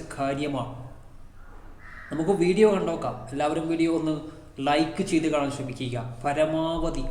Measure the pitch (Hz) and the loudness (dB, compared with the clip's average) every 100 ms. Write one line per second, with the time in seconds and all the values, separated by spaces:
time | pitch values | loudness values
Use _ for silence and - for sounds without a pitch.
0 | - - 139 139 147 131 120 - - - | -6 -4 -2 0 -2 -2 -4 -8 -12 -14
1 | - - - - - - - - - - | -18 -18 -18 -18 -18 -16 -16 -18 -16 -16
2 | - 147 165 175 175 196 214 190 170 156 | -6 -2 2 4 4 8 8 6 2 -2
3 | 131 120 - 139 151 160 160 165 165 165 | -4 -6 -8 0 0 0 0 2 2 2
4 | 156 151 - - - - 143 151 160 - | 0 -2 -6 -14 -16 -2 2 4 2 0
5 | - 160 160 147 139 131 131 131 123 120 | 2 2 4 2 0 -2 -8 -6 -4 -4
6 | 117 - 143 147 156 160 160 165 165 135 | -6 -4 -2 2 2 2 0 0 0 -2
7 | 131 | -2